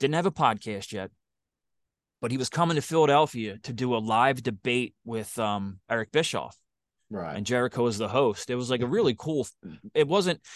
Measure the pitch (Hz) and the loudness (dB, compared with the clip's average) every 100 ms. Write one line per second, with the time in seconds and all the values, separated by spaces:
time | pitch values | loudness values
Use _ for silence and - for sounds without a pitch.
0 | 139 160 180 165 139 107 - 101 - 104 | 0 2 0 2 2 2 -4 -8 -8 -8
1 | 95 - _ _ _ _ _ _ _ _ | -10 -12 _ _ _ _ _ _ _ _
2 | _ _ 117 131 123 160 170 156 - 160 | _ _ -4 -2 -2 0 2 2 2 4
3 | 147 143 151 120 107 104 - 117 127 117 | 6 6 4 0 -8 -8 -10 -4 -2 0
4 | 110 113 131 131 123 104 127 123 123 - | 2 4 4 2 -2 -4 -2 -2 -2 -8
5 | 117 113 104 - 107 104 98 95 - 117 | -8 -8 -6 -4 -2 -2 -6 -10 -4 -4
6 | 110 147 160 104 60 - _ _ _ _ | 0 0 0 -2 -8 -12 _ _ _ _
7 | _ 104 85 78 104 123 123 - 120 104 | _ -10 -8 -6 -2 0 0 0 0 0
8 | 107 123 131 101 - 123 123 127 123 196 | 0 2 2 0 -4 -6 -2 -2 0 2
9 | 175 113 151 151 120 - - 78 - 151 | 2 0 -2 -4 -4 -10 -20 -18 -2 0
10 | 143 190 180 160 - | 2 2 2 -2 -8